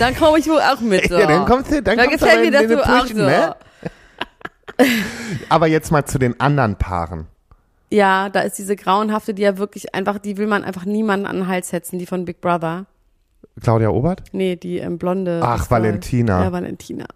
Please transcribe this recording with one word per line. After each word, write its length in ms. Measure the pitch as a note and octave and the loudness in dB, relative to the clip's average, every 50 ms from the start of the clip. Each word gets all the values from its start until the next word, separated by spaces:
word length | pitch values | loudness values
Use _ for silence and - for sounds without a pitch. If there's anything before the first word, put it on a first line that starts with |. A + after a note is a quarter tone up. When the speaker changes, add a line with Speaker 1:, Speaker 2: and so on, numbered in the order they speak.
Speaker 1:
dann 160 | A#3 B3+ A#3+ | 0 0 2
komm 180 | - D#4+ D#4 D#4 | 2 4 4 4
ich 120 | D#4+ D#4 D#4 | 4 2 2
wohl 100 | D#4+ C#4+ | 2 2
auch 200 | - - C#4 A#3 | 4 2 2 0
mit, 260 | A#3 A3 F#3 F#3 - | 0 2 2 2 2
Speaker 2:
<laughs> 40 | F3 | 2
Ja, 80 | F3 F3+ G3+ | 2 4 4
Speaker 1:
oh. 40 | D#3+ | 4
Speaker 2:
dann 160 | D3+ - - | 4 4 4
kommst 260 | - B3 C4+ C4 - | 4 2 2 2 0
du, 100 | D4 C#4+ | -2 0
dann 140 | G3+ - A3 | 0 0 2
Speaker 1:
Da 100 | - B3 | 4 4
Speaker 2:
kommst 160 | C#4+ D#4 D4 | 2 2 2
du 40 | D4+ | 4
Speaker 1:
gefällt 60 | E4 | 4
Speaker 2:
aber 80 | E4 A3+ | 6 6
Speaker 1:
mir 60 | A3+ | 4
Speaker 2:
in 60 | - | 4
Speaker 1:
das 100 | - - | 4 4
Speaker 2:
den 80 | A3 A3+ | 4 4
Speaker 1:
so 120 | A#3 C#4 | 2 2
auch 180 | - - B3 B3 | 2 4 2 2
Speaker 2:
Pushen, 140 | C4 B3 A3 G#3+ | 2 0 0 0
Speaker 1:
so. 40 | G#3 | 2
Speaker 2:
ne? 300 | C3 D#3 G#3 D#4+ - - - - _ _ _ - - - _ - _ _ - - - _ _ - - - _ _ - - - | 2 4 2 2 0 -4 -10 -18 _ _ _ -14 -14 -14 _ -20 _ _ -14 -14 -14 _ _ -20 -20 -20 _ _ -6 0 2
<laughs> 680 | C#4 B3+ A#3 A3 G3 A3+ - - A#3 A3+ F3 A2+ - - | 2 2 2 0 -2 -6 -8 -12 -10 -10 -10 -10 -2 0
Aber 180 | D3+ D#3 E3 | 2 2 4
jetzt 240 | D#3+ D#3+ D#3 - - | 4 2 2 2 2
mal 140 | D#3+ C#3+ - | 0 0 0
zu 140 | - - C3+ | 0 0 0
den 200 | B2+ B2 - - | 0 0 0 0
anderen 360 | B2 C#3+ D3 C#3+ B2 G#2 G2 | 0 2 2 2 2 0 0
Paaren. 500 | - - F2+ F2+ F2 E2+ D#2+ F2 D#2 D#2+ - _ _ _ _ _ _ _ _ _ _ _ _ | -2 -4 -4 -2 -4 -4 -4 -6 -10 -12 -14 _ _ _ _ _ _ _ _ _ _ _ _
Speaker 1:
Ja, 380 | G#3 G#3 G3 F#3+ F#3+ F#3+ G3 G3+ | 2 2 4 4 2 2 -2 -2
da 120 | G3 F#3+ | -2 -2
ist 180 | - G3+ - - | -2 -2 -6 -8
diese 180 | G3 F#3+ G3+ | -6 -6 -6
grauenhafte, 560 | F#3+ - F#3 F#3+ G#3 A3 G#3+ G#3+ G#3+ - - | -4 0 0 2 2 2 0 -2 -4 -4 -6
die 100 | G3+ G3 | -4 0
ja 160 | G#3 G3+ F#3+ F#3+ | 0 0 0 0
wirklich 360 | G#3 G3+ - G3 - - - | -6 -8 -8 -14 -14 -8 -6
einfach, 240 | F#3+ G3 G3+ G3+ G#3 | -4 -4 -4 -4 -4
die 180 | - G#3 G3 G3 | -6 -8 -6 -4
will 80 | G#3+ | -2
man 180 | A3 G#3 G3 - | -2 -2 -2 -2
einfach 200 | F#3+ F#3+ F3+ F3 | -6 -8 -8 -6
niemanden 420 | G3+ G#3 G#3+ A3 G#3+ G3 G3 G3+ | -4 -2 0 0 0 0 -2 -2
an 100 | - - | -4 -4
den 100 | F#3 F#3 F3+ | -4 -4 -2
Hals 240 | F#3+ F3+ F3+ - | -4 -4 -4 -4
hetzen, 260 | F#3 E3+ - - F#3 F3+ | -6 -8 -6 -8 -8 -10
die 80 | F3+ | -8
von 180 | - F#3+ F#3 F3 | -6 -6 -6 -6
Big 160 | F3 F3 - | -8 -10 -6
Brother. 460 | - F3+ F3 E3 E3 D#3+ E3 F#3 G3 - _ _ _ _ _ _ _ _ _ _ - _ _ A2+ | -2 -2 -2 -2 -2 -6 -6 -8 -12 -16 _ _ _ _ _ _ _ _ _ _ -20 _ _ -4
Speaker 2:
Claudia 260 | - A#2 A2+ A2+ A2+ G#2+ | 0 2 2 2 2 2
Obert? 340 | F2 A2 C3 E3+ F#3 - - - | 0 0 0 -2 -2 -4 -8 -10
Speaker 1:
Nee, 240 | - F#3+ F#3+ F#3 F3+ | -6 -4 -2 -2 -4
die, 220 | E3+ - F3 F3+ - | -4 -6 -8 -6 -6
ähm, 200 | - F3 F3 E3+ | -6 -6 -6 -4
blonde. 420 | F3+ F3+ F#3 G3 F#3 F3 E3+ E3+ | -4 -4 -4 -2 -4 -4 -4 -2
Speaker 2:
Ach, 160 | D#3+ A#2+ A#2 A#2 | -2 -2 -2 -2
Speaker 1:
Das 120 | - - | -2 0
war 80 | B2 A2+ | 0 0
Speaker 2:
Valentina. 600 | A2+ A2 G#2 G2 - - B2+ A#2+ A#2+ G#2+ F#2 F2+ F#3+ | 0 0 -2 -4 -6 -4 -2 0 0 2 2 0 0
Speaker 1:
Ja, 80 | F#3 | -2
Valentina. 540 | F3+ F3+ F#3 - F#3 - - - - - - - - | -2 -6 -8 -8 -10 -14 -14 -14 -12 -12 -14 -14 -18